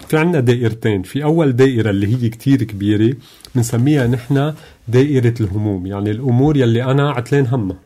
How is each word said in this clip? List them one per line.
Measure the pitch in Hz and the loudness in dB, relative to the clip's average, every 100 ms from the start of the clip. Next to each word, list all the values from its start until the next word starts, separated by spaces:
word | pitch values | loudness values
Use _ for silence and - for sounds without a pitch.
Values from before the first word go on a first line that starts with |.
| - | -4
في | 156 | 0
عنا | 165 165 | 0 0
دائرتين. | 120 120 113 113 117 101 | 0 0 0 -2 -2 -2
في | 92 139 | -4 -4
أول | 151 165 147 120 | -2 2 2 2
دائرة | 135 120 107 | 2 2 0
اللي | 98 101 | 0 0
هي | 127 117 | 0 -2
كتير | - 139 135 | -2 0 0
كبيرة | 113 98 101 107 110 135 - - - 127 | 0 -4 -2 2 2 0 -12 -20 -6 -4
بنسميها | 117 117 131 151 117 | -2 0 2 2 0
نحن | 117 - 139 147 151 - - - | -2 -2 -2 -2 -6 -16 -18 -2
دائرة | 123 143 135 120 117 | 2 2 2 0 0
الهموم، | 104 104 104 95 92 | -4 -2 -2 -4 -6
يعني | 101 104 | -4 -4
الأمور | 110 135 120 143 147 | -2 0 2 2 2
يلي | 120 113 | 2 0
أنا | 127 139 143 | 0 0 0
عتلان | 123 120 143 123 | -2 -2 0 0
همها. | 117 95 92 | -2 -4 -8